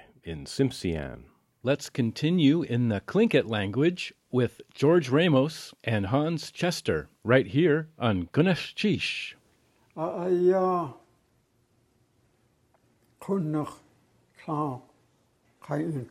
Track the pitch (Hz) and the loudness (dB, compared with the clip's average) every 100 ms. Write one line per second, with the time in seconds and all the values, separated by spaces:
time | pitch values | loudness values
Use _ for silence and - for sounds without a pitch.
0 | - _ 85 78 69 - 131 - 92 80 | -20 _ -12 -12 -8 0 0 0 -6 -4
1 | 67 60 - _ _ _ 123 151 - - | -8 -12 -20 _ _ _ -4 -4 -4 -4
2 | 117 - 151 180 139 165 131 120 117 101 | -4 -2 0 4 4 4 0 0 0 -2
3 | - 185 226 139 107 110 98 120 165 180 | 0 2 4 4 2 -2 -2 0 0 0
4 | - - - 127 117 - - - 143 175 | -10 -14 -4 0 0 -4 -16 0 4 4
5 | 127 143 175 131 151 - - - 117 107 | 4 2 4 4 2 -4 -18 -10 -2 -2
6 | 98 139 156 160 - - 175 165 - 80 | 0 0 0 -4 -8 -4 -4 -2 -2 -2
7 | - _ 107 131 92 135 170 156 156 - | -4 _ 2 2 4 2 2 2 -2 -2
8 | 117 95 85 - 185 165 - - 208 139 | 0 0 0 2 2 0 -4 -4 -2 0
9 | - - - - _ _ _ _ _ 156 | -4 -8 -12 -16 _ _ _ _ _ -8
10 | 170 175 180 180 180 190 185 175 151 - | -6 -4 0 2 4 4 2 0 -4 -10
11 | _ _ _ _ _ _ _ _ _ _ | _ _ _ _ _ _ _ _ _ _
12 | _ _ _ _ _ _ _ _ _ _ | _ _ _ _ _ _ _ _ _ _
13 | _ - - 196 151 151 143 - _ _ | _ -12 -4 -2 -2 -4 -6 -10 _ _
14 | _ _ _ _ - 147 147 123 - _ | _ _ _ _ -6 -4 -4 -6 -14 _
15 | _ _ _ _ _ _ - 147 165 139 | _ _ _ _ _ _ -8 -6 -4 -6
16 | 117 | -8